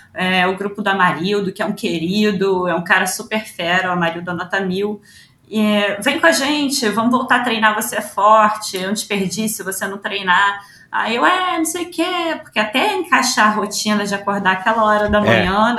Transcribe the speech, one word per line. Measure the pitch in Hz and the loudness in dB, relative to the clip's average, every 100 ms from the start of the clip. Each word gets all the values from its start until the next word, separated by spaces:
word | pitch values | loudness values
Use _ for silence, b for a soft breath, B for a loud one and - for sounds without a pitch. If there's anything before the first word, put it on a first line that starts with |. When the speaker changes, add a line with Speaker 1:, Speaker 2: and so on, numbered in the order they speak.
| B | B
Speaker 1:
é, | 165 185 185 180 | -4 0 2 0
o | 190 | 0
grupo | 202 202 | -6 -4
do | 202 | -2
Amarildo, | 190 180 143 185 202 185 | 2 2 2 0 0 -2
que | - | -4
é | 220 | -4
um | |
querido, | - 202 170 170 208 214 185 196 185 180 | -4 -4 -2 0 2 2 2 2 2 0
é | |
um | 170 | -2
cara | 175 190 247 | 2 2 0
super | - 208 214 - | -4 -6 -6 -6
fera, | - 170 180 185 | -6 0 0 0
o | |
Amarildo | 175 170 175 175 | 0 -2 -2 -6
Nota | 170 180 196 | -6 -4 -4
Mil, | 185 185 208 208 B B B _ - | -2 -2 -2 -6 B B B _ -6
e, | 214 | 0
é, | 214 208 202 - | 2 2 0 -2
vem | 254 339 | -2 2
com | 330 | 2
a | |
gente, | 254 269 294 277 277 214 | 2 0 0 0 0 -2
vamos | 202 233 | 0 2
voltar | 240 - 254 | 0 2 0
a | |
treinar, | 247 226 214 214 | 0 2 2 0
você | - 208 | -4 -6
é | |
forte, | - - 208 220 214 - - 190 | -6 2 6 6 6 0 -6 -6
é | 185 | -4
um | |
desperdício | 214 - 202 185 208 220 - | -4 -4 -2 -2 -2 -4 -4
você | 185 190 196 | -8 -6 -6
não | 196 | -6
treinar." | 208 196 190 180 202 202 - - - | -6 -2 2 2 2 -2 -10 -20 -8
Aí | 185 208 233 | -6 -2 0
eu, | 302 | 2
"É, | 370 359 339 | 2 0 -2
não | 320 | -2
sei | 359 339 | -4 -6
o | |
quê", | - 349 359 330 302 | -4 -2 -2 -4 -6
porque | - 220 | -6 -4
até | 214 262 403 381 | -2 0 0 -2
encaixar | - 247 247 - 214 | 2 2 2 2 2
a | |
rotina | 202 196 - 214 208 202 | 2 -2 -2 -2 0 -2
de | 196 | -4
acordar | 202 202 190 | -2 0 0
aquela | 185 226 220 | 0 0 2
hora | 214 208 208 | 2 2 2
da | 208 | 2
Speaker 2:
É, | |
Speaker 1:
manhã, | 208 113 180 202 | 4 2 2 2
né? | 226 | 2